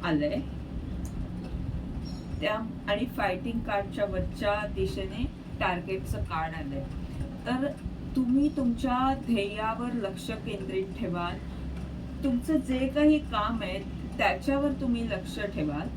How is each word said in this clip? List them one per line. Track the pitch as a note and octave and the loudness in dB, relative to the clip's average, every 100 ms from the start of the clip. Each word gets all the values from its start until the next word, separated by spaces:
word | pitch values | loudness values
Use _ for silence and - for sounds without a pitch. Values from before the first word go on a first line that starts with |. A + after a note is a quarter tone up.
आलंय, | F3 D4+ D4 - - - - - - - - - - - - - - - - - - - - - | 4 4 4 0 -2 -6 -6 -6 -4 -4 -4 -4 -4 -6 -6 -4 -4 -4 -4 -4 -6 -6 -6 -2
त्या | G3+ G#3+ A3+ - - | 0 0 -2 -6 -2
आणि | D3+ B3+ - | 0 0 0
फायटिंग | G3 F3+ - A3+ | 0 0 -2 -2
कार्डच्या | - G3+ G3 - | 0 0 0 -2
वरच्या | G3+ F#3 - - G#3 G3+ G#3 | 0 0 -2 0 0 2 0
दिशेने | - F#3+ G3 G3 G3 C4 - - - | 0 0 0 -4 -2 -2 -4 -10 -2
टार्गेटचं | G3 F3 F3 F#3+ - G3+ | 0 0 -2 -4 -2 -2
कार्ड | F#3+ D#3+ D#3+ | -2 -2 -2
आलंय. | D#3+ C#3+ C#3 C3+ - - - - - - | -2 -4 -4 -4 -6 -6 -4 -6 -4 -2
तर | B3+ C#4 - - - - - | 0 0 -2 -6 -6 -4 0
तुम्ही | B3 C4 D4 D4 | 4 6 6 4
तुमच्या | B3 A#3 C4 B3 C4 C4+ - | 2 2 2 4 4 2 2
ध्येयावर | A3+ G3+ G#3 G#3+ A3+ A#3+ | 2 2 0 -2 0 -2
लक्ष | A#3+ G3 F#3+ - | 0 -2 -4 -6
केंद्रित | A3 - G3+ F#3+ F#3+ F#3+ - | -6 -4 -4 -2 -2 -2 -2
ठेवाल, | F3+ F3 F3 E3+ - - - - - - - - | -2 0 -2 -4 -6 -6 -4 -4 -6 -6 -6 -2
तुमचं | C#4 A#3+ - D#4 C4 | 2 2 4 2 4
जे | B3+ C4 | 2 2
काही | D4 D4+ D4+ - | 6 8 8 4
काम | A3 G#3 A3+ | 0 2 0
आहे | G3+ F#3+ G3 - - - | -2 -4 -4 -6 -6 2
त्याच्यावर | G3+ F#3 - C#4 C#4+ C4+ | 4 4 2 4 4 2
तुम्ही | C4 A#3 A3+ | 2 2 2
लक्ष | G3 - - G#3 | -2 -4 -4 -2
ठेवाल | E3+ D3+ C#3+ - | 0 0 0 -4